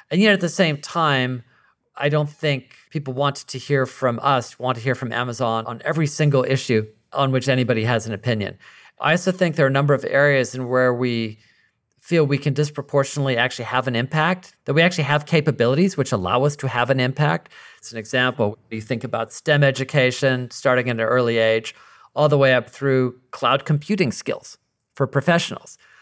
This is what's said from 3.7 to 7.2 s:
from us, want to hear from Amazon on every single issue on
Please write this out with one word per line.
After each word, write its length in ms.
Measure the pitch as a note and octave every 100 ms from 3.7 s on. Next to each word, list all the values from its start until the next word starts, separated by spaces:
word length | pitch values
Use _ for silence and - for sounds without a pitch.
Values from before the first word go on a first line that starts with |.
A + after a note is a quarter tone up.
| C#3+ C3
from 320 | - C3 A#2
us, 380 | C3+ C3 A#2+ -
want 180 | B2 A#2+
to 40 |
hear 120 | A#2+
from 180 | A#2+ A#2+
Amazon 520 | A2+ B2 A2+ A#2+ A2+ A2+
on 140 | A#2
every 220 | - D#3 D3
single 360 | - D3 C#3
issue 420 | B2+ C3 - A2+ G#2+ - _
on 180 | -